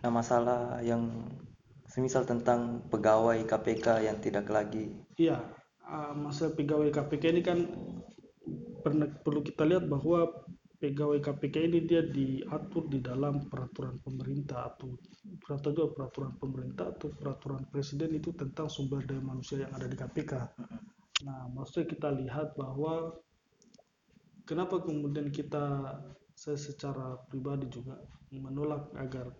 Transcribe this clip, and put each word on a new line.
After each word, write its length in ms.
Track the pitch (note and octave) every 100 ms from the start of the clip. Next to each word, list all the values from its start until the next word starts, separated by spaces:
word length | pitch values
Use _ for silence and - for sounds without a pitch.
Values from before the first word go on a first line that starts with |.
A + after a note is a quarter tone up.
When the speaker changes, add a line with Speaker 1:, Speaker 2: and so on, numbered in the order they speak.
Speaker 1:
Nah, 80 | A#2+
masalah 720 | A#2 A#2 A#2+ A#2+ B2 A#2+ B2
yang 480 | A#2 A#2 A#2 A2+ - - - - - - -
semisal 400 | - B2+ C3 B2
tentang 560 | A#2+ A#2+ A#2+ A#2 A#2 -
pegawai 480 | A2 G#2+ A2 A2+ A2+ A2
K 80 | G#2+
P 60 | - A2
K 320 | A#2 A2 A2
yang 80 | G#2
tidak 320 | - G2+ G2+
lagi. 400 | G#2+ G#2 A2 G#2 - - -
Speaker 2:
Iya, 160 | D#3+ B2 - - _ _ -
eh, 280 | D#3 D3 D3
masalah 400 | D3 C#3+ D#3 D#3
pegawai 320 | C#3+ D3+ D3+
K 100 | D3 C#3
P 60 | C#3+
K 20 | E3
ini 160 | E3+ F3+
kan 160 | F3 F4 - - - - - - _ - - - -
pernah, 240 | D3+ D3+ C#3+ -
perlu 240 | - D3 C#3+
kita 240 | D#3 D#3
lihat 160 | F3+ D#3+
bahwa 400 | C#3 D3 E3+ E3 - - - _ -
pegawai 440 | D3 C#3 D3 D3
K 80 | D3 C#3
P 40 | C#3+
K 20 | D#3
ini 240 | E3+ E3+ E3
dia 160 | E3+ D#3+
diatur 840 | C#3 C3+ C3 - - - E3 D#3
di 120 | C3+
dalam 480 | B2 B2+ C#3+ C#3+ C#3
peraturan 480 | C3 B2+ - C3 B2+
pemerintah 720 | - C3 C3 C#3 C#3 B2+ B2
atau, 200 | - C3 B2 - - G3+ E3+ -
atau 200 | C#3+ D3
juga 160 | D3 D3+ -
peraturan 400 | C3 - C3+ C3
pemerintah 560 | C3+ B2+ C3 C3 -
atau 160 | - D3 -
peraturan 480 | C#3+ C3 C#3+ C3+ C3+
presiden 400 | C#3 C#3 C#3+ D#3+
itu 160 | D#3 D#3+ E3+
tentang 320 | C3+ - D3+
sumber 320 | - C3+ C#3
daya 160 | B2+ C3+
manusia 480 | C3 B2+ - C#3 C3+
yang 80 |
ada 160 | C3 B2+
di 80 | B2+
K 80 | B2+
P 120 | -
K. 120 | D3+ C3
Speaker 1:
Mm-mm. 440 | A#2+ - A#2 - - _ _ - C#3
Speaker 2:
Nah, 240 | C3 B2+
maksudnya 400 | B2+ C3+ F3 D#3+
kita 240 | D3+ D3+
lihat 400 | C3+ B2+ C#3 D3+
bahwa 560 | - C3 C3+ D3+ E3 E3 - _ _ _ _ _ - _ _ _ - _ - -
kenapa 400 | D#3+ F3+ F#3 F3+
kemudian 480 | D3+ C#3+ D3 C#3+
kita, 640 | D3 C#3 D3 C#3+ C#3 C3+ - - - _ -
saya 160 | - C#3+
secara 560 | C#3+ C#3 C#3+ C3 B2+ B2+ -
pribadi 400 | C3+ C3+ C#3 B2+
juga 240 | B2 B2+ C3+ - - -
menolak 640 | C3+ C3+ C#3 D3+ D3 C#3+ C3
agar 320 | C3 C3 B2